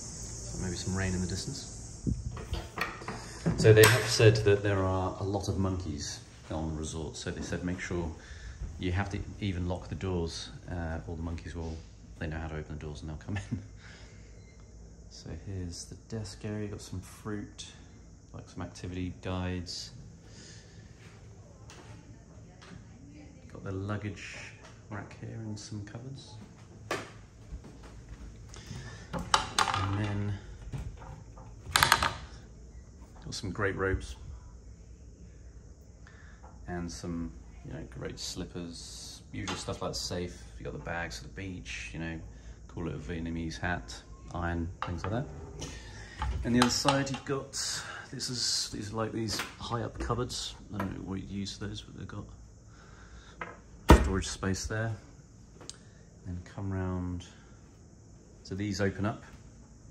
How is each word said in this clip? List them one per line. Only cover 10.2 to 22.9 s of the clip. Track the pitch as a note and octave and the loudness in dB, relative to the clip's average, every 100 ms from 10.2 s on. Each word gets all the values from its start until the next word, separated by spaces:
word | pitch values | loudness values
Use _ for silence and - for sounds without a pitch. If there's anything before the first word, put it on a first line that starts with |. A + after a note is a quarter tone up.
| E2 - - - - | 2 -2 -8 -10 -6
uh, | F2 E2 D#2+ - | -4 -2 -2 -4
or | E2 | -4
the | |
monkeys | E2+ E2 E2 E2 | -2 -2 -4 -4
will, | D#2+ D#2 - - - - | -4 -4 -8 -14 -14 -6
they | D2+ | -4
know | D#2+ | -2
how | E2 | -2
to | D#2 | -4
open | D2+ D2+ | -4 -4
the | D2+ | -4
doors | D2 | -6
and | D#2+ | -4
they'll | D#2 | -6
come | - G2+ | -2 -2
<laughs> | - | 0
in. | - - - - - - - - - - - - - - - - | -4 -4 -14 -14 -14 -14 -16 -16 -16 -16 -16 -16 -14 -14 -14 -16
So | - - E2 - | -12 -8 -8 -4
here's | F#2+ F2+ E2+ - | -4 -4 -6 -10
the | - - | -12 -6
desk | A2+ G2+ - A2 | -6 -4 -6 -4
area, | G#2+ G#2 | -2 -2
got | E2+ | -4
some | - F#2+ | -6 -6
fruit, | - - - G#3 - - - - - - - - - | -6 -10 -4 -4 -4 -8 -12 -12 -16 -16 -16 -18 -12
like | - - | -12 -10
some | - | -8
activity | F#2 - F2+ F2+ F2 - | -8 -6 -4 0 -2 -2
guides. | F#2 F#2 F2+ F2+ F2 - - - - - - - - - - - - - - - - - - - - - - - - - - - - - - - - | -2 0 0 0 -2 -6 -8 -10 -14 -14 -16 -16 -14 -16 -16 -16 -16 -16 -16 -16 -16 -16 -16 -16 -16 -14 -14 -14 -14 -16 -16 -16 -16 -16 -14 -14 -14